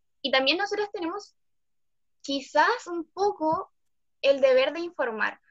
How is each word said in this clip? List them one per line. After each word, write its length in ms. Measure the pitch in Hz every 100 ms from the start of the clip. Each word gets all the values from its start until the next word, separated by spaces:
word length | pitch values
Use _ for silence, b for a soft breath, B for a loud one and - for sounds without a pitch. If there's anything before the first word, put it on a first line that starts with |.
| _ _
y 100 | 269
también 260 | 262 269 330
nosotras 320 | 403 415 415
tenemos 420 | 415 330 392 - _ _ _ _ _ _ _ _ _
quizás 680 | - 277 269 294 339 494 349
un 160 | 349 320
poco 600 | - 403 392 311 339 - _ _ _ _ _
el 180 | 269 277
deber 320 | 262 254 269
de 60 | 311
informar, 600 | 349 - 254 220 202 - _